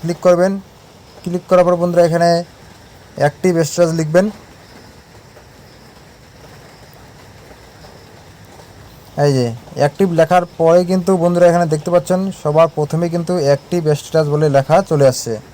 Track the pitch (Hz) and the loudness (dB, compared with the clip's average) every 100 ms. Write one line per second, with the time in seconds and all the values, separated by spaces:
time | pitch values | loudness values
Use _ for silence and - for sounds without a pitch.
0 | 165 175 180 175 185 196 - - - - | -8 -2 2 2 0 -4 -12 -20 -20 -20
1 | - - - 175 - 185 175 175 175 175 | -20 -14 -10 -10 0 2 2 0 0 2
2 | 170 170 170 170 170 - - - - - | 2 2 0 0 -4 -18 -20 -20 -20 -20
3 | - - 143 - 185 170 156 - 175 165 | -20 -4 -4 -2 -2 0 -2 0 -2 0
4 | 156 165 202 - - - - - - - | 0 0 0 -6 -20 -20 -20 -20 -20 -20
5 | - - - - - - - - - - | -20 -20 -20 -20 -20 -20 -20 -20 -20 -20
6 | - - - - - - - - - - | -20 -20 -20 -20 -20 -20 -20 -20 -20 -20
7 | - - - - - - - - - - | -20 -20 -20 -20 -20 -20 -20 -20 -20 -20
8 | - - - - - - - - - - | -20 -20 -20 -20 -20 -20 -20 -20 -20 -20
9 | - - 147 135 120 117 - - 143 - | -16 -2 0 0 -2 -6 -14 -4 -4 0
10 | 196 165 160 180 175 - 165 175 180 185 | -2 0 2 2 -2 -2 2 2 2 -2
11 | 180 190 170 175 175 170 170 156 175 175 | 0 0 0 4 4 4 0 -4 0 -2
12 | - 185 190 185 151 151 165 - 147 160 | 0 -4 -4 -6 -2 2 0 0 -4 -4
13 | 170 170 165 180 139 139 - 180 151 147 | -4 -4 -4 -2 0 -2 -2 -4 -2 -2
14 | - 160 151 151 151 139 135 160 196 156 | -2 -2 0 0 2 0 2 0 0 2
15 | 139 123 - 107 - | 2 0 -8 -10 -12